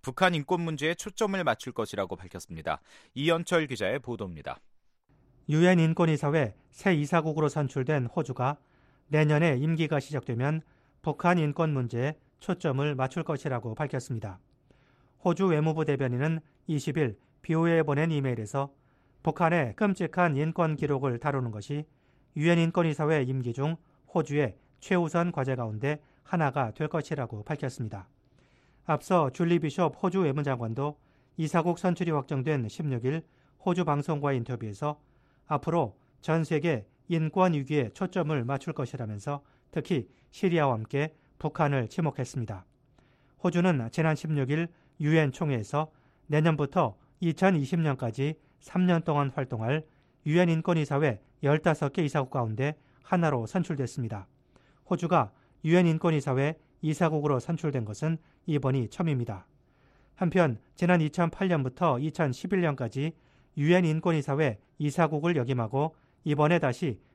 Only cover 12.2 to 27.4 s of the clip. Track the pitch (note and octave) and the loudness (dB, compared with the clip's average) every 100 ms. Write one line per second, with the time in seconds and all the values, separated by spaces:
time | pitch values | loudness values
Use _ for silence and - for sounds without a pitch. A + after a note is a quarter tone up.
12.2 | _ _ - F3+ D#3+ C3 D3 C3 C3 F3 | _ _ -8 -4 -2 -2 -2 -2 -4 -4
13.2 | D#3+ C#3+ D3+ A#2+ A#2 A2 D3 C3 - A2+ | -6 -6 -4 -6 -6 -6 -4 -6 -6 -8
14.2 | G2+ F#2 _ _ _ _ _ _ _ _ | -8 -14 _ _ _ _ _ _ _ _
15.2 | F3 E3+ F#3+ D3+ D#3+ D#3 D3+ C#3 C3 B2 | -2 2 2 2 2 0 0 0 0 0
16.2 | D#3 D#3+ - _ - D3 - C#3+ B2+ - | -2 -2 -6 _ -6 -4 -2 -2 -2 -4
17.2 | _ _ - D#3+ E3+ E3 D3+ C#3+ E3 D3 | _ _ -2 2 4 2 2 2 2 0
18.2 | C3+ A2+ G#2+ C#3 C#3 _ _ _ _ _ | 0 -2 -4 -4 -6 _ _ _ _ _
19.2 | D#3+ D3+ E3 E3+ B2 - G#3 F#3 E3 F#3 | -4 2 2 2 0 0 0 0 -2 2
20.2 | F3 C3+ D#3 E3 D#3+ D3+ D3 C3+ C3+ A#2+ | 2 2 -2 0 0 0 0 0 0 -2
21.2 | D3+ C#3 A#2+ G#2+ - D3 D3+ _ _ _ | -2 -2 -4 -8 -8 -8 -8 _ _ _
22.2 | _ D3 E3 E3+ E3 F3+ E3 D3 D3+ D#3 | _ 0 4 4 4 2 0 2 2 2
23.2 | B2+ C3 A#2+ B2 D3 E3 _ _ _ F3+ | 2 -2 -4 -2 -2 -4 _ _ _ -2
24.2 | D3 C#3+ B2+ - _ _ - F#3 D#3+ E3+ | 0 0 0 -4 _ _ 0 0 2 0
25.2 | F3 C#3+ C3 B2+ A2+ G#2+ C3+ D3+ _ _ | 0 -2 -2 -2 -4 -2 -4 -4 _ _
26.2 | - F3 C#3+ C#3 A#2 G#2 D3+ E3 - C#3 | -4 0 0 0 -4 -4 -4 -4 -4 -6
27.2 | A#2 G#2+ | -6 -8